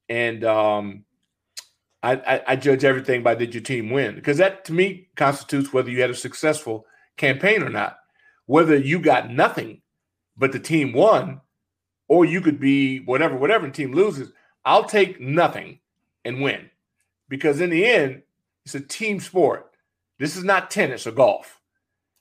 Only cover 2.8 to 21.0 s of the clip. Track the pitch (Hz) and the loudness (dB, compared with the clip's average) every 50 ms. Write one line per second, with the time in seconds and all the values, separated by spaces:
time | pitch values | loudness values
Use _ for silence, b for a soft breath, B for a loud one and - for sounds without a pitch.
2.8 | 151 139 131 127 131 - 127 123 117 120 117 113 120 117 117 120 104 - 135 120 | 4 2 2 2 0 -2 -2 0 2 2 2 2 -2 -4 -6 -10 -8 -6 -6 -6
3.8 | 110 107 120 139 135 107 101 - - - 143 143 185 196 190 - - - 160 170 | -6 -4 -2 -2 -2 -2 -4 -6 -4 -2 0 2 2 0 0 -4 -8 -6 0 0
4.8 | 185 196 185 - - _ _ - 151 139 139 139 - - - 139 139 139 - 131 | 0 0 -2 -6 -14 _ _ 0 0 0 0 0 -4 -4 -4 -4 -4 0 0 -2
5.8 | 123 120 123 123 127 123 123 123 - - - - - 156 151 - - 120 110 107 | -2 0 0 0 0 0 -2 -6 -10 -12 -10 -4 -2 -2 -2 -2 -4 -8 -8 -8
6.8 | b b b b b b b - - 139 127 135 - 196 220 202 151 127 - 104 | b b b b b b b -2 0 0 0 0 0 0 0 0 0 -4 -4 -4
7.8 | 101 - - - _ _ _ _ _ _ _ _ _ - 123 156 170 156 151 143 | -6 -6 -8 -12 _ _ _ _ _ _ _ _ _ 2 4 4 6 6 4 4
8.8 | 135 135 156 180 156 151 135 123 117 117 120 131 175 226 226 - 110 110 110 - | 4 0 -2 0 2 2 2 2 0 -2 0 0 0 0 0 -4 -10 -10 -14 -20
9.8 | _ _ _ _ _ _ _ _ _ _ _ - 131 135 135 123 - - 156 160 | _ _ _ _ _ _ _ _ _ _ _ -2 -2 -2 -2 -4 -4 -2 -2 0
10.8 | 143 123 113 127 175 220 208 143 104 90 - - _ _ _ _ _ _ _ _ | 0 0 2 2 4 4 4 4 2 -2 -10 -14 _ _ _ _ _ _ _ _
11.8 | _ _ _ _ _ - 147 175 175 151 160 190 185 156 147 120 131 139 139 139 | _ _ _ _ _ 2 4 4 4 4 2 0 0 0 -2 0 0 2 2 2
12.8 | 139 131 131 131 - 123 123 135 160 160 139 127 131 160 220 220 175 139 131 - | 2 0 -2 -6 -4 -4 -2 0 0 0 0 0 0 2 2 0 0 -4 -6 -8
13.8 | 147 127 127 156 196 214 170 139 127 - _ _ _ _ _ _ _ 127 151 202 | -8 -4 0 0 0 0 0 -4 -12 -14 _ _ _ _ _ _ _ 2 2 2
14.8 | 220 - - 214 196 180 - - 123 131 143 165 170 147 - 104 87 87 - _ | 2 2 2 2 2 2 -2 -6 -8 -2 0 2 2 2 0 -4 -12 -16 -20 _
15.8 | _ _ _ _ _ _ _ _ _ 120 123 127 139 135 107 92 - - _ _ | _ _ _ _ _ _ _ _ _ -10 -8 -4 -4 -4 -4 -4 -10 -16 _ _
16.8 | _ _ _ _ _ _ _ _ _ _ 135 135 - 156 143 143 180 180 170 160 | _ _ _ _ _ _ _ _ _ _ -10 -4 -2 0 0 0 -2 0 0 0
17.8 | 190 233 240 196 147 135 127 135 - _ _ _ _ _ _ _ _ - - 139 | 2 2 2 2 0 0 -4 -8 -16 _ _ _ _ _ _ _ _ -14 -12 -12
18.8 | 139 - - - 220 214 208 190 185 - - 185 165 127 101 - - _ _ _ | -12 -12 -12 -8 -6 -6 -6 -6 -8 -4 0 2 2 2 2 -2 -8 _ _ _
19.8 | _ _ _ _ _ _ _ _ 170 156 - 185 180 190 196 185 180 - - 202 | _ _ _ _ _ _ _ _ -8 -6 -6 -6 -2 0 0 0 0 -2 -2 -2
20.8 | 196 139 127 110 | -2 -2 -2 -6